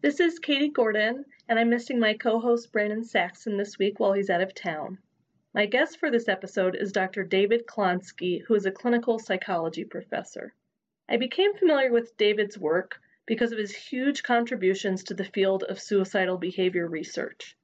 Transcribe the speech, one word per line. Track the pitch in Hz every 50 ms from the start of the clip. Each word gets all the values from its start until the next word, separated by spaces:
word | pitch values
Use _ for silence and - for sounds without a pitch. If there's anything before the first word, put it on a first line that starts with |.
This | - 294 285 -
is | 349 339 330 -
Katie | - - 285 277 294 294
Gordon, | 294 - 233 220 208 214 214 220 240 269 285 _ - _ _ -
and | 233 226
I'm | 233 233
missing | 233 240 233 - 269 240
my | 226 214 220
co-host | 220 - 240 220 233 226 240 240 233 233 - _
Brandon | 214 208 208 214 220 233
Saxon | 226 - 208 175 180 - - - 226 208
this | 196 202 202 - -
week | 190 208 202 -
while | 220 202 196
he's | 202 196 196
out | 185 170
of | 185 190 -
town. | - - 185 156 151 143 - 190 - _ _ _ _ _ _ _ _ _ _ _
My | - 208
guest | 202 208 247 302 311 - -
for | - 302
this | 233 233 233
episode | - 190 - - 190 - 208 185 185 180
is | - 208 196
Doctor | 196 208 190 190 - 202 190
David | 165 190 190 202 202 226 233 233 -
Klonsky, | - - 202 185 180 180 180 - - - 170 180 175 - -
who | - 233
is | 208 196
a | 190 190
clinical | - - 247 240 240 233 254 226 220
psychology | 220 - 190 185 - - 190 170 165 165 160 165 -
professor. | - - - - _ - - - - - - - - _ _ _ _ _ _ _ _ _ _ _ -
I | - 233
became | 254 247 - - 381 415 403
familiar | - 392 339 302 277 269 254 233
with | 233 233 - _
David's | - 214 208 214 214 214 208 - 202
work | 185 151 160 180 190 - - - _ _ _ _ _
because | - 226 226 240 233 233
of | 214
his | 214 196
huge | - - - - - 254 262 285 277 - -
contributions | - 247 233 233 233 254 208 185 185 190 190 - 202 190 185 -
to | - 208
the | 180 190
field | 190 - 202 190 190 190 190 190
of | - 196 196
suicidal | - - 220 202 190 190 - 202 185 185 185
behavior | 180 170 180 180 - 185 185 180 180 170 165
research. | 165 160 151 - - 170 - - - _ - - - _